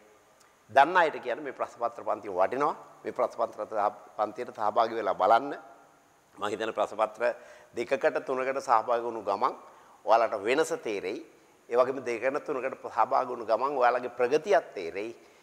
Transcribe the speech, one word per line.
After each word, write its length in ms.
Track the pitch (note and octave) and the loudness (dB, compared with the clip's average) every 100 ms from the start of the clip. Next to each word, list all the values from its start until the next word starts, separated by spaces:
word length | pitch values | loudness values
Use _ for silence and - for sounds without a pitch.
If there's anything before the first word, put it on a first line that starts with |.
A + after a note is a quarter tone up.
| - _ _ _ _ _ - | -20 _ _ _ _ _ 2
දන්න 260 | A2 D3 F#3 | 4 6 6
අයට 200 | D#3+ C3 | 4 0
කියන්න 200 | A#2+ A#2 | -6 -6
මේ 80 | C#3+ | -6
ප්‍රශ්න 280 | A#2 A2+ - | -8 -8 -4
පත්‍ර 240 | A#2 - | -4 -2
පන්තිය 280 | G#2 G#2+ G#2+ | -4 -4 -2
වටිනවා. 440 | F2+ F#2+ B2 D3 - - - | 0 2 2 0 -2 -12 -12
මේ 80 | G#2+ | -8
ප්‍රශ්න 260 | A#2+ A#2 - | -2 -2 -2
පත්‍ර 280 | A2+ A2 G#2 | -4 -4 -6
සහ-, 280 | G#2+ G2+ - - - | -2 -2 -2 -8 -4
පන්තියට 340 | G#2+ G#2+ A#2+ G#2+ | -4 -4 -10 -4
සහභාගී 400 | G#2+ A2+ A2+ A2+ | 0 2 2 0
වෙලා 180 | G2+ | -2
බලන්න. 400 | F2+ F#2+ A#2 C#3+ E3+ - - - _ _ _ _ - | 4 6 6 4 -8 -14 -20 -20 _ _ _ _ -8
මම 100 | G#2 | -6
හිතන්නේ 240 | G#2 A2 | -4 -4
ප්‍රශ්න 260 | G#2+ G#2 G#2 | -2 -2 -2
පත්‍ර 260 | G#2+ - A#2+ - - - - - | -4 0 -2 -2 -10 -20 -12 -10
දෙකකට 500 | B2 C3+ D#3 - - | -4 0 0 0 -4
තුනකට 360 | C3 C3 C3+ | -4 -4 -4
සහභාගී 420 | C3 A2+ A#2 A#2+ | 2 2 2 -2
වුණු 180 | A#2 A2+ | -2 -6
ගමන් 300 | G2+ G2+ C3 - - - - - - | -4 -2 -2 -4 -16 -20 -20 -6 4
ඔයාලට 380 | A2+ A2 A2 | 4 4 0
වෙනස 280 | G2+ C3+ D#3+ D#3+ | 0 2 0 -2
තේරෙයි. 360 | B2+ G2 F2+ C3+ - _ _ _ - | -4 -4 -4 -8 -12 _ _ _ 0
ඒ 80 | A#2+ | 2
වගේම 220 | B2+ C3+ A#2+ | 2 0 -6
දෙකකට 400 | A#2 B2+ C#3+ D3+ | -4 -2 -4 -4
තුනකට 380 | C3+ B2+ B2 | -6 -6 -8
සහභාගී 460 | A#2 A#2 A#2 C3+ B2+ | -4 0 2 0 -2
වුණු 160 | A#2+ G#2+ | -4 -2
ගමන් 320 | A2 C3 C#3+ | 0 0 2
ඔයාලගේ 320 | A#2+ B2 B2 | 2 2 -2
ප්‍රගතියක් 640 | - B2 D3+ G3+ F3+ - | -2 0 0 4 2 2
තේරෙයි. 380 | G#2 E2 F2+ A2+ - - _ | -6 -8 -6 -8 -12 -20 _